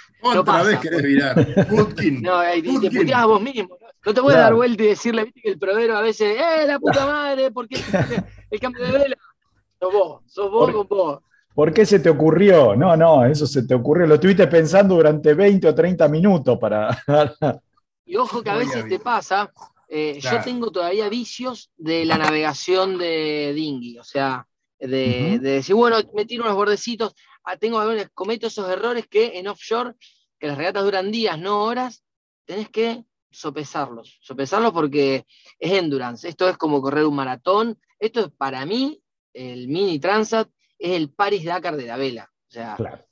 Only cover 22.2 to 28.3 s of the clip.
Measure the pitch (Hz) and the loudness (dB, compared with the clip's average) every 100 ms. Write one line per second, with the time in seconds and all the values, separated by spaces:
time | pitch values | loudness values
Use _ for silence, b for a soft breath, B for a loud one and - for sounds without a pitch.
22.2 | 156 156 156 143 - 185 190 185 175 160 | 0 0 -2 -4 -2 0 0 -4 -4 -4
23.2 | 156 151 147 147 156 135 120 117 117 139 | -4 -4 -6 -6 -6 -8 -12 -18 -10 -6
24.2 | 135 127 - _ _ _ 131 131 127 123 | -4 -6 -12 _ _ _ -6 -2 -2 -2
25.2 | 151 226 185 139 135 208 240 226 214 208 | -2 -2 -2 -2 0 2 2 2 -2 -6
26.2 | 220 240 233 196 208 202 - 214 220 b | -6 -6 -4 -2 0 -2 -4 -8 -8 b
27.2 | b b - 180 220 226 214 226 185 - | b b -14 -6 -4 -2 -2 -4 -6 -8
28.2 | 185 | -8